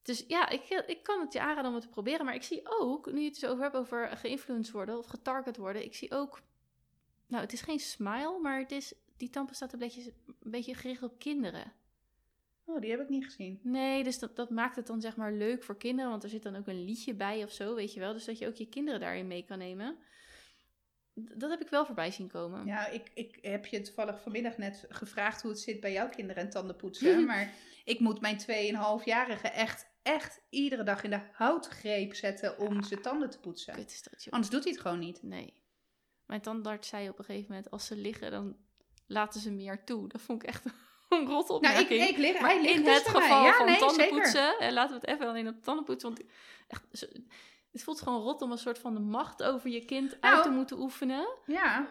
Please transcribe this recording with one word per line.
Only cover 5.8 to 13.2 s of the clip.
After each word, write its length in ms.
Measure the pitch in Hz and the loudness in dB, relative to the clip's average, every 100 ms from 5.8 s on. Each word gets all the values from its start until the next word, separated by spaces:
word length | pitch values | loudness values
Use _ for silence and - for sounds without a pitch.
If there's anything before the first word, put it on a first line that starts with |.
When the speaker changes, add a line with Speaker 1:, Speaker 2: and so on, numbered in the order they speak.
Speaker 1:
Ik 120 | - - | -8 -12
zie 160 | - | -6
ook, 300 | 269 277 - _ _ _ _ _ _ _ _ _ | -4 -6 -10 _ _ _ _ _ _ _ _ _
nou, 160 | 240 | -8
het 100 | 202 | -6
is 80 | 240 | -8
geen 180 | - 302 | -6 -6
Smile, 600 | - - 202 226 311 370 | -6 -6 -4 -4 -4 -4
maar 200 | 302 269 | -2 -4
het 120 | 262 | -4
is 220 | 277 269 - _ _ | -8 -8 -18 _ _
die 120 | 247 | -8
tandpasta-tabletjes 760 | 277 269 269 254 247 240 240 240 | -6 -8 -8 -10 -8 -8 -8 -18
een 460 | - - - 220 | -20 -20 -16 -10
beetje 240 | 233 240 254 | -8 -8 -8
gericht 280 | 254 254 | -8 -8
op 160 | 247 240 | -8 -8
kinderen. 540 | 294 294 202 160 - _ _ _ _ _ _ _ _ _ - | -4 -2 -4 -6 -14 _ _ _ _ _ _ _ _ _ -6
Speaker 2:
Oh, 160 | 320 | -4
die 100 | 214 | -2
heb 80 | 240 | -4
ik 80 | 277 | -2
niet 140 | 269 | -2